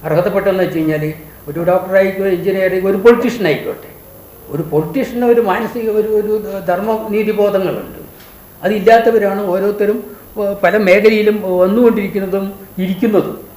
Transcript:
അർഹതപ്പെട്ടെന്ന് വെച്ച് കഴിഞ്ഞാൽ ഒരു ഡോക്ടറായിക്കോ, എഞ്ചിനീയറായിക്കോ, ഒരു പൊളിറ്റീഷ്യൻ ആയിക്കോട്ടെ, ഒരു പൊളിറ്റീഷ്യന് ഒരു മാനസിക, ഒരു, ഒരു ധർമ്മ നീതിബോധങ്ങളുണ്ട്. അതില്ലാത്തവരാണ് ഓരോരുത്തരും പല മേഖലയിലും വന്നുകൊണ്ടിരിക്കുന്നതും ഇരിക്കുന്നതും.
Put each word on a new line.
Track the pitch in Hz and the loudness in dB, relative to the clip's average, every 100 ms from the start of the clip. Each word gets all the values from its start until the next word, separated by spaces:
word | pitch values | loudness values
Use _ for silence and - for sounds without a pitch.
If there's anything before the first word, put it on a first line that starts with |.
| 156 | 0
അർഹതപ്പെട്ടെന്ന് | 156 196 196 196 190 | 0 0 0 0 0
വെച്ച് | 175 165 | -2 -2
കഴിഞ്ഞാൽ | 156 151 156 156 - - 147 | -2 -2 -4 -8 -18 -18 -12
ഒരു | 151 170 | -4 0
ഡോക്ടറായിക്കോ, | 185 190 190 190 190 196 | 0 2 2 2 0 -2
എഞ്ചിനീയറായിക്കോ, | 180 185 190 185 185 190 | 0 -2 0 0 0 0
ഒരു | 196 | 4
പൊളിറ്റീഷ്യൻ | 233 233 247 - 170 | 4 4 0 -2 -2
ആയിക്കോട്ടെ, | 127 - - - - - - - - - | -2 -6 -10 -16 -20 -20 -20 -20 -20 -10
ഒരു | 147 151 | -8 -2
പൊളിറ്റീഷ്യന് | 147 160 269 226 233 240 | -4 -2 -4 -4 -2 2
ഒരു | 233 208 | 2 2
മാനസിക, | 196 220 240 220 214 | -2 -4 -4 -2 -2
ഒരു, | 214 214 | 0 -2
ഒരു | 208 214 196 196 180 | 0 -4 -4 -6 -2
ധർമ്മ | 180 214 220 214 | -2 -2 -4 -2
നീതിബോധങ്ങളുണ്ട്. | 208 214 208 202 196 180 127 - - - - - - - - | -2 -2 0 0 0 -2 -6 -10 -16 -20 -20 -20 -20 -20 -8
അതില്ലാത്തവരാണ് | 180 214 190 233 233 220 202 196 202 | -4 2 4 6 6 2 0 -2 -2
ഓരോരുത്തരും | 185 202 202 208 214 - - - - 202 202 | -2 -2 0 -2 -2 -8 -20 -14 -6 -4 0
പല | 175 214 190 | 2 2 4
മേഖലയിലും | 196 214 220 214 214 185 180 | 6 6 4 2 0 -2 2
വന്നുകൊണ്ടിരിക്കുന്നതും | 185 220 240 220 196 202 190 196 196 - - - | 2 4 4 4 -2 -4 -4 -4 -6 -10 -14 -6
ഇരിക്കുന്നതും. | 185 185 226 196 147 - - | -4 -2 0 0 0 -10 -16